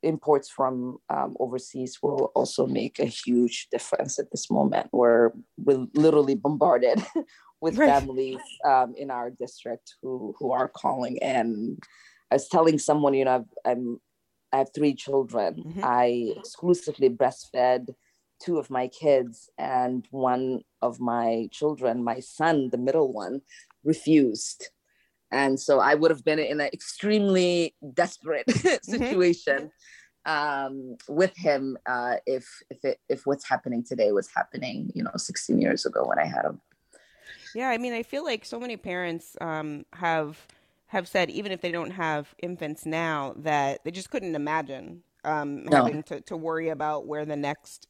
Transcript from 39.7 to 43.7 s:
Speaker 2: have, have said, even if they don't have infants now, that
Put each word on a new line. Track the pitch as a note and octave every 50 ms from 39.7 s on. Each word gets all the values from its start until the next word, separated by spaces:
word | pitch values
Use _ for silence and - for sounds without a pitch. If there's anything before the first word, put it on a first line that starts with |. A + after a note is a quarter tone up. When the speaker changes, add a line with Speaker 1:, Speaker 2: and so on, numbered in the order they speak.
| D3 D3 - _ -
Speaker 2:
have, | - F3+ E3+ E3 D#3+ D#3 D3 D3+ - - _ - _ _ _ _ _ _
have | _ - G3+ F3 -
said, | - G3 F3 D3+
even | - - G#3 G3+
if | F#3+ F3
they | - F3 E3+
don't | E3+ E3 -
have | F3+ F#3+ E3+ D#3+ D#3 D3 D3 - _ _
infants | - F3 F3+ E3+ E3 D3 D3+ - -
now, | D#3+ D#3 E3 E3 E3 D#3 D3 C#3 C3 - -
that | D3 D#3+ D3+ D3 C#3 C#3